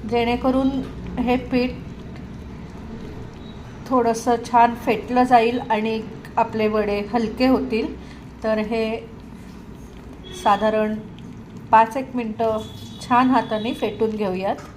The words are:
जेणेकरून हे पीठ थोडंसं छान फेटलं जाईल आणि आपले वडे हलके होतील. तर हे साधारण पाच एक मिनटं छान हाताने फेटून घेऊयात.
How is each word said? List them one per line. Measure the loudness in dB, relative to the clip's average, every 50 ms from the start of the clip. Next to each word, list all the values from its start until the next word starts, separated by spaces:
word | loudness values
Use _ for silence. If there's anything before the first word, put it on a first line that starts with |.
| -4 0
जेणेकरून | 0 2 2 2 0 2 2 2 2 4 2 2 0 0 -4 -6 -10 -10 -10 -8 -4 -2
हे | 2 2 2 0 0
पीठ | 0 0 0 0 0 -4 -8 -12 -12 -14 -12 -14 -14 -12 -12 -14 -14 -14 -14 -14 -14 -12 -14 -14 -14 -14 -14 -12 -12 -12 -10 -10 -10 -12 -12 -12 -12 -14 -14 -14 -14 -14 -14 -14 -14 -14 -14 -4
थोडंसं | 2 2 4 4 4 2 2 2 2 2 2 0
छान | 4 6 6 6 6 4
फेटलं | -2 0 0 0 0 0 2 4 4 6
जाईल | 8 8 6 6 6 2 0 0 0
आणि | 0 0 2 0 -2 -2 -4 -8 -12 -14 -14 -4 0
आपले | 0 0 2 2 0 2
वडे | 2 2 2 2 2 0 -2 -2 -2 0
हलके | 0 0 0 0 2 4
होतील. | 4 6 4 2 0 0 -2 -2 -2 -6 -10 -14 -16 -16 -16 -16 -18 -14 -4 0
तर | 0 0 0
हे | 0 0 0 0 0 -2 -4 -6 -8 -12 -16 -16 -16 -16 -16 -16 -16 -16 -16 -16 -16 -16 -16 -16 -16 -16 -16 -16 -16 -16 -16 -16 -16 -14 -14 0 4
साधारण | 4 4 4 4 2 2 2 2 0 -2 -4 -8 -12 -14 -14 -14 -14 -14 -16 -16 -16 -16 -16 2 6
पाच | 8 8 8 6 2
एक | -6 -6 -4 -6
मिनटं | -6 -4 -4 -2 0 0 0 0 -2 -4 -8 -12 -14 -14 -14 -14 -14
छान | 0 4 4 6 6 6
हाताने | 6 4 4 2 -2 -2 -2 -2 -2
फेटून | -2 -2 -4 0 0 0 0 0
घेऊयात. | -2 -2 -2 -2 0 -2 -2 -2 -4 -6 -16 -18